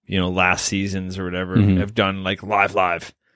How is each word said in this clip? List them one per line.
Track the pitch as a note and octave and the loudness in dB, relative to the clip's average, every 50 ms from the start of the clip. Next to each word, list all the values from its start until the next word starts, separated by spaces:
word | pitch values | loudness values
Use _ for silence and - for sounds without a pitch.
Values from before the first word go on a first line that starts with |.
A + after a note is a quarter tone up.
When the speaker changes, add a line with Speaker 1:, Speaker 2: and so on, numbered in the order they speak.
| _ | _
Speaker 1:
you | - F#2+ F#2+ | -4 -2 -2
know, | F2+ F2+ | -2 0
last | F2+ F#2 F2+ F2+ F2+ F2 - | 0 2 2 2 2 0 -2
seasons | - G#2 G2 G2 G2 F#2+ F#2+ F#2 F#2 F#2 F#2+ | -2 -2 -2 -2 -2 -4 -6 -6 -6 -6 -6
or | F#2+ | -6
whatever, | F2+ F2+ F2+ F#2 F2+ F#2 - | -6 -4 -6 -4 0 2 4
Speaker 2:
Mm-hmm. | G#2 G2+ F#2+ F#2 | 4 6 4 2
Speaker 1:
have | G2+ G2+ A2 | 2 0 0
done, | A#2 G2+ G2 F#2+ G2 F#2+ | 0 0 0 0 -2 -2
like, | F#2+ G2 F#2+ - | -4 -4 -4 -4
live, | G2 G#2+ G2+ G2 G2 - | -2 2 2 2 2 2
live. | G2 F#2 F2 E2+ E2 - - - _ _ _ _ | 2 0 0 0 -4 -8 -12 -20 _ _ _ _